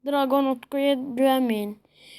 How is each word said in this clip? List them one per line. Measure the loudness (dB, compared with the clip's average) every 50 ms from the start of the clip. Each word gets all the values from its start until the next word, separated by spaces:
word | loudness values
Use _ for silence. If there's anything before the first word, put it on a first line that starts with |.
| -8
Dragon | -4 -2 0 0 2 2 2 2
Utku'ya | 0 -2 -4 -8 -8 -4 -2 0 0 0
güvenmeyin. | 0 -2 -6 -2 0 2 2 4 2 2 0 -2 -2 -4 -8 -10 -14 _ _ _ _ -20 -20 -20